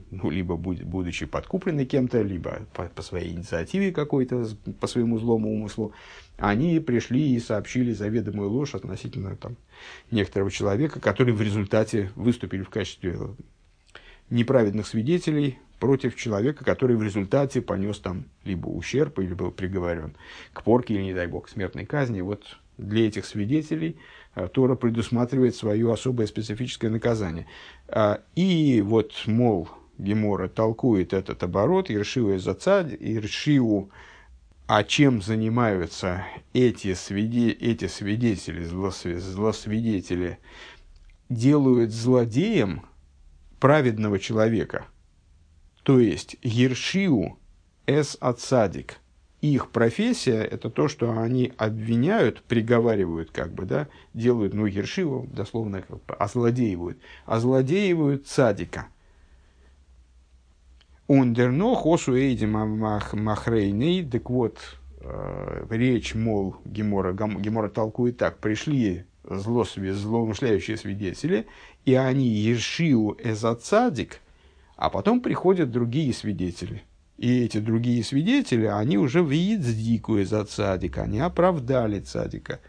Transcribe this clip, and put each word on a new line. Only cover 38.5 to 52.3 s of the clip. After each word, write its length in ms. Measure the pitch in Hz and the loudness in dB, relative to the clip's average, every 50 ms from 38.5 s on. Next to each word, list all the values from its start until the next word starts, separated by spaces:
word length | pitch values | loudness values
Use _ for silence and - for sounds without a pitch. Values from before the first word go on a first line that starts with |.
| 82 85 85 | -8 -8 -8
злосве-, 540 | 82 87 92 98 95 92 - - 90 85 90 | -6 -4 -4 -4 -4 -4 -4 -6 -6 -6 -6
злосвидетели, 1200 | 92 95 92 98 107 110 101 - - 110 107 113 117 113 104 92 90 - 90 87 90 85 - - _ - - - - - - - - - - - - - - _ _ - | -6 -8 -4 0 0 0 0 -2 -6 -4 -4 -2 0 0 -2 -2 -2 -4 -4 -4 -4 -4 -6 -10 _ -20 -20 -20 -20 -20 -20 -20 -20 -20 -20 -20 -20 -20 -20 _ _ -6
делают 640 | 123 110 120 139 151 147 135 131 127 120 117 110 | -4 2 4 6 6 6 6 6 6 6 4 2
злодеем 880 | 110 113 113 127 127 123 117 110 104 139 185 226 220 160 107 95 80 67 - - _ - _ _ _ _ - - - - - - - - | 0 -2 2 4 4 4 4 2 2 0 0 2 2 2 0 0 -2 -8 -10 -16 _ -20 _ _ _ _ -20 -20 -20 -20 -20 -20 -6 2
праведного 600 | - 131 151 156 131 123 107 110 107 104 101 95 | 4 6 6 6 4 2 2 2 0 0 0 0
человека. 680 | - - 113 110 110 113 113 92 76 - - - - - _ _ _ _ _ _ _ _ _ _ _ _ _ _ _ - _ _ | -2 -2 2 2 4 4 4 0 -2 -2 -6 -10 -10 -10 _ _ _ _ _ _ _ _ _ _ _ _ _ _ _ -20 _ _
То 160 | - - 135 127 | 2 4 6 6
есть, 380 | 113 101 73 - - - - - | 6 6 4 -2 -6 -12 -16 -8
Ершиу 960 | - 123 107 123 127 131 123 - - - - 190 196 185 135 101 82 - - - - - _ _ _ _ _ _ - | -6 -2 2 4 4 4 2 -2 -4 -2 0 0 2 4 2 2 2 -2 -6 -12 -20 -20 _ _ _ _ _ _ -2
эс 300 | - 139 151 143 - - - | 2 2 2 2 0 -4 -2
ацадик. 800 | - 127 120 - - - 135 123 107 87 71 67 65 - - - _ _ _ _ _ _ _ - | -2 -2 -2 -2 -2 2 4 4 4 2 0 -6 -12 -12 -18 -20 _ _ _ _ _ _ _ -2
Их 300 | - 147 139 117 - - | 0 2 2 2 0 -2
профессия — 720 | - 113 117 117 - - 220 247 233 - - 127 113 110 104 - | 0 2 2 2 2 0 0 0 0 0 0 0 0 0 -2 -4
это 160 | - - - 120 | -6 -6 -8 -6
то, 180 | - - 151 | -2 0 -2
что 320 | 147 - - 117 117 113 113 | -2 0 -2 -2 -2 0 -2
они 360 | 113 117 127 127 120 - - | -2 0 2 0 0 0 -2
обвиняют, 880 | - 110 110 110 110 110 110 117 117 127 180 220 226 151 110 | -2 -2 -2 -2 -4 -2 0 2 2 2 2 2 4 2 2